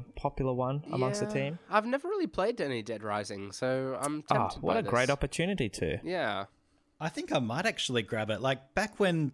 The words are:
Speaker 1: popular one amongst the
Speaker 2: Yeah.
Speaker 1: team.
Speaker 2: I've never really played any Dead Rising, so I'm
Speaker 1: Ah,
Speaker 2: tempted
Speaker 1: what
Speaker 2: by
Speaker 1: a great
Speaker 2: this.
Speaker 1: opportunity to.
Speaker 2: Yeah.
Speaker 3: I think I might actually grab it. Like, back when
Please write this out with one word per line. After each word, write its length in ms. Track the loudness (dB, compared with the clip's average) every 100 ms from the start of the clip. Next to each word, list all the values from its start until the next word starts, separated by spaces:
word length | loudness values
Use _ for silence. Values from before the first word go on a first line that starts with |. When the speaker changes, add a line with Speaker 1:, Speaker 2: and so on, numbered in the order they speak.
| -4 -4
Speaker 1:
popular 380 | -4 0 0
one 280 | 2 0 -2 -2
amongst 300 | 0 2 2
the 60 | 0
Speaker 2:
Yeah. 60 | 0 -2
Speaker 1:
team. 80 | -4 0
Speaker 2:
I've 160 | 0
never 240 | 2 0 0
really 180 | -2 -2
played 320 | 0 0 0
any 180 | 0 -2
Dead 220 | -2 -4
Rising, 500 | -2 0 -2 -6 -8
so 460 | -4 0 0 0 -2
I'm 240 | -2 -2 2
Speaker 1:
Ah, 40 |
Speaker 2:
tempted 280 | 2 2 0
Speaker 1:
what 100 | 0
Speaker 2:
by 40 | 2
Speaker 1:
a 40 |
great 240 | 2 4 4
Speaker 2:
this. 20 |
Speaker 1:
opportunity 580 | 2 0 0 0 0 -2
to. 300 | 0 -2 -2
Speaker 2:
Yeah. 440 | -2 -2 0 -2 -4 _ _ _ _ -6
Speaker 3:
I 120 | -6
think 200 | -4 0
I 80 | 0
might 280 | 0 0 0
actually 340 | 0 0 0
grab 300 | 0 0 0
it. 100 | 0
Like, 340 | 0 0 -2
back 240 | -2 -2 2
when 340 | 2 4 0